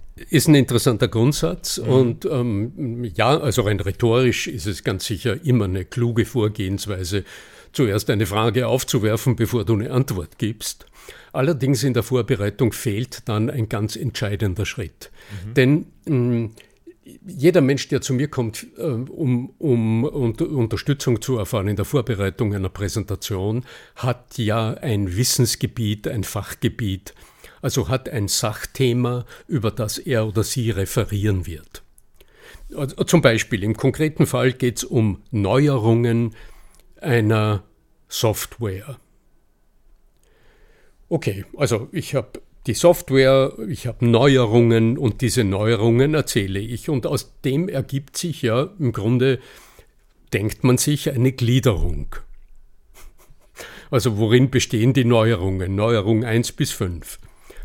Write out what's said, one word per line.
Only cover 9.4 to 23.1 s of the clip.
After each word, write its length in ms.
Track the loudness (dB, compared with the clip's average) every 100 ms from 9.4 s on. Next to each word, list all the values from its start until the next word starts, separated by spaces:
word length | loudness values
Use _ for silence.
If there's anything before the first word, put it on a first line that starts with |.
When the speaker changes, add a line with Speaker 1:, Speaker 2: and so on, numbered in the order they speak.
| 0 0 0
Speaker 1:
du 80 |
eine 180 | 0 0
Antwort 460 | -2 0 -4 -8 -6
gibst. 480 | -6 -6 -10 -12 -18 -20 -20 -20 -8
Allerdings 500 | 0 0 2 0 2
in 100 | 2
der 100 | 0
Vorbereitung 680 | 0 0 0 -2 -2 0 0
fehlt 540 | 0 -4 -4 -6 -8 -4
dann 200 | -2 -2
ein 200 | -2 -4
ganz 260 | -2 -4 -4
entscheidender 680 | -6 -4 -4 -2 -2 -2 -4
Schritt. 440 | -6 -10 -12 -20 -20 -18 -14 -2
Speaker 2:
Mhm. 60 |
Speaker 1:
Denn, 320 | 4 4 4 0 -10 -2
ähm, 460 | 0 2 0 -2 -8 -20 _ -20 -20 -20 -20 -16
jeder 360 | 0 4 6
Mensch, 260 | 4 2 0
der 140 | -2
zu 120 | 0
mir 140 | -2 -2
kommt, 400 | -2 -4 -6 -14 -8
äh, 40 |
um, 640 | -4 -4 -6 -4 0 0 -2 -4
um 460 | 0 2 2 0
unter-, 460 | 0 0 -2 -2 -2
Unterstützung 720 | 0 -2 -2 -2 -2 0 -2
zu 160 | 0 -2
erfahren 300 | -2 -2 -2
in 60 | -2
der 80 | -2
Vorbereitung 680 | -2 -2 -2 -2 -2 -2
einer 160 | -2 -4
Präsentation, 960 | -4 -4 -4 -6